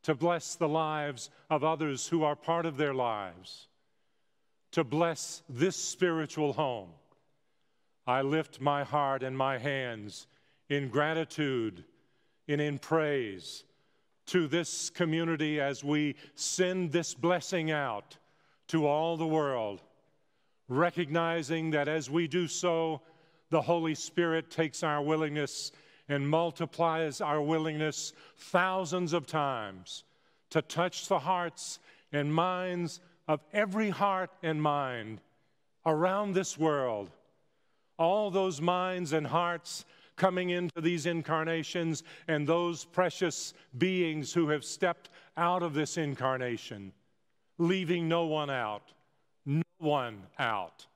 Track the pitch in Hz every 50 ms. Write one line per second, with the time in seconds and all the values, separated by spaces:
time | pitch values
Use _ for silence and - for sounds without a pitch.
0 | - - 156 117 156 170 175 160 - - - - 170 151 151 160 160 156 156 151
1 | 147 147 135 117 - - - - _ _ 156 147 139 160 165 147 160 151 135 123
2 | - - 170 165 156 151 147 - - 165 170 170 160 165 147 131 151 143 135 131
3 | 123 120 110 104 98 92 85 90 92 - - - - _ _ _ _ _ _ _
4 | _ _ _ _ _ _ _ _ _ _ _ _ _ _ - 165 156 113 143 156
5 | 170 170 160 - - - - - _ - 131 120 156 190 - - - - - -
6 | 185 180 165 160 156 147 - 156 151 143 131 143 156 135 123 107 95 87 80 -
7 | _ _ _ _ _ _ _ _ _ _ _ _ _ _ _ _ _ _ _ _
8 | _ - 123 131 139 139 151 160 151 - - - 135 147 143 143 143 - 143 151
9 | 143 139 135 131 131 131 131 135 131 135 135 123 117 143 139 135 131 120 117 110
10 | 104 104 - - - _ _ _ _ _ _ _ _ _ 143 143 139 127 104 143
11 | 147 156 160 160 160 - - - 151 139 131 120 113 110 92 - - _ _ _
12 | _ _ _ _ _ _ _ _ _ - 147 147 147 147 143 131 - - 160 160
13 | 156 147 147 135 120 104 95 90 - - - - - _ _ _ _ _ _ _
14 | _ _ _ _ _ - - 180 160 139 143 170 165 - - - - - - -
15 | 180 160 156 165 170 165 165 143 156 151 151 151 139 139 139 - 143 143 151 151
16 | 151 147 131 - - - _ - - - - - 185 180 185 185 180 160 139 170
17 | 160 - - - 127 170 180 175 - - 190 175 160 156 156 147 143 127 107 101
18 | - _ - - _ _ _ _ _ _ _ _ _ - - 160 151 143 143 151
19 | 160 170 165 156 165 160 156 160 151 139 131 120 110 104 98 90 - _ _ _
20 | _ _ _ _ _ _ _ _ _ _ _ _ _ - 123 139 170 175 - 170
21 | 175 135 151 170 165 165 170 170 151 123 165 165 160 160 156 147 143 147 156 160
22 | 139 127 143 170 170 151 143 180 175 156 - - - 180 165 165 165 160 156 139
23 | - - - - _ _ _ _ _ _ 165 156 120 - 175 170 165 160 151 -
24 | - - - 175 175 165 160 165 160 - - - 160 151 - - - 156 147 147
25 | 143 151 156 156 160 151 147 151 143 135 - - - - - - - - - -
26 | _ - 143 139 139 143 156 165 170 165 156 - 170 - - - 170 165 160 160
27 | 160 151 131 - 196 151 147 151 147 151 160 160 156 160 151 151 156 156 143 -
28 | - - - - - - _ _ - - - 180 180 190 185 190 185 147 165 180
29 | 180 156 160 175 135 - - 156 143 139 131 117 107 98 95 92 90 - - -
30 | - _ _ _ _ _ _ _ _ _ - 160 151 - - 160 175 180 - -
31 | - - 196 160 135 170 185 180 175 170 - - - - - - _ - - _
32 | _ _ - 147 143 147 151 160 175 185 185 180 185 185 180 175 175 160 - -
33 | - - _ _ _ - 156 147 - _ - 208 214 202 185 220 220 208 175 -
34 | 202 202 190 185 185 - - - - 165 160 151 151 151 147 143 139 127 123 120
35 | 107 110 110 98 _ _ _ _ _ _ _ _ _ _ _ _ _ 165 156 151
36 | 170 185 190 202 208 202 185 190 180 - - 143 160 160 147 143 131 123 110 104
37 | 101 92 - _ _ _ _ _ _ _ _ _ _ _ _ _ _ _ _ -
38 | 165 170 190 214 214 202 175 196 190 190 160 135 160 175 180 180 185 185 185 180
39 | 180 143 151 160 151 - 143 170 175 170 175 165 - - - - - _ - -
40 | - - _ - 185 190 180 185 180 180 175 180 180 165 - 170 156 170 175 165
41 | 139 175 170 165 151 - 160 160 160 165 165 165 151 - - 180 165 165 156 -
42 | - - - - - - 160 147 151 139 165 170 175 175 170 151 - - - 180
43 | 185 170 - - 185 165 - - - - - - - _ - 123 175 185 185 185
44 | 175 160 156 156 143 - - 175 165 151 151 147 - - - - 190 175 165 -
45 | - - - - - - _ 160 170 175 180 180 175 165 139 151 151 - - 175
46 | 156 143 135 117 127 131 131 127 127 123 120 107 - - 117 104 98 95 - _
47 | _ _ _ _ _ _ _ _ _ _ _ - 170 165 190 190 180 156 180 170
48 | 170 160 165 170 170 156 156 151 147 139 135 127 117 107 107 104 - - - _
49 | _ _ _ _ _ _ _ _ _ 143 143 160 165 _ _ _ 165 151 147 139
50 | 123 117 110 101 95 - _ - 135 117 107 101 90 80 _ - - _ _